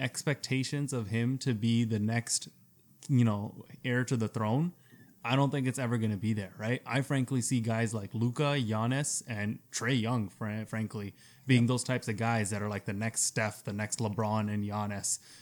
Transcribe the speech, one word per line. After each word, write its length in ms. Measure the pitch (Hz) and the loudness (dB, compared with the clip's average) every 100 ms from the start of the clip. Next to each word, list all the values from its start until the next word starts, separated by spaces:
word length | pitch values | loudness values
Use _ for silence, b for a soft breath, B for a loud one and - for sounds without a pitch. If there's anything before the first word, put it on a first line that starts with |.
expectations 920 | 127 - - 135 - 131 131 147 143 | -4 -4 -2 -2 0 -2 0 -2 -2
of 160 | 127 101 | -4 -2
him 300 | 113 120 131 | 0 2 0
to 160 | 135 | 0
be 300 | 110 117 117 | 0 4 4
the 140 | 117 110 | 4 2
next, 480 | 107 117 - - - - _ _ _ - - | 2 0 0 -4 -4 -18 _ _ _ -10 2
you 160 | 127 | 6
know, 400 | 117 104 107 - - - | 6 2 -4 -10 -18 -8
heir 200 | 127 123 | -2 0
to 120 | 123 123 | 0 0
the 100 | 107 | 0
throne. 460 | 113 107 127 175 - b b b b | 0 2 2 0 -4 b b b b
I 100 | 117 131 | 0 2
don't 140 | 139 | 2
think 160 | 143 127 | 2 0
it's 120 | 123 | 0
ever 200 | 120 120 | 0 0
gonna 180 | 110 101 | 0 0
be 160 | 107 | 0
there, 200 | 107 95 - | 0 -4 -4
right? 240 | 110 127 - | -2 -2 -2
I 160 | 139 | -2
frankly 380 | 131 139 123 131 | 0 0 0 0
see 200 | 117 127 | 2 0
guys 320 | 113 113 113 | 2 0 0
like 200 | 110 98 | -2 -4
Luka, 400 | 110 123 120 147 143 | 0 0 2 0 0
Giannis, 600 | 110 107 117 131 151 - - | 0 0 2 0 0 -4 -4
and 300 | 107 104 - - | -4 -4 -4 -8
Trae 280 | - 120 135 | -4 0 2
Young, 280 | 110 123 101 | 2 0 -2
fr-, 360 | - 110 107 107 | -6 -6 -4 -4
frankly, 480 | 110 107 110 101 - b b - | -4 -4 -6 -8 -12 b b 4
being 200 | 123 120 | 6 6
those 180 | 123 | 2
types 240 | - 123 - | 0 -2 -2
of 80 | 101 | -2
guys 340 | 113 117 98 | 2 2 0
that 120 | 104 | -2
are, 60 | 104 | -2
like, 160 | 101 | -4
the 80 | - | -4
next 300 | 101 113 - | -4 -2 -2
Steph, 400 | - - 107 - | -2 0 -2 -4
the 80 | - | -8
next 260 | 101 104 - | -4 -4 -2
LeBron 520 | 110 98 107 107 104 | -2 0 0 0 0
and 120 | 104 | -2
Giannis, 540 | 104 104 104 101 - - B B | -2 -2 -4 -4 -4 -6 B B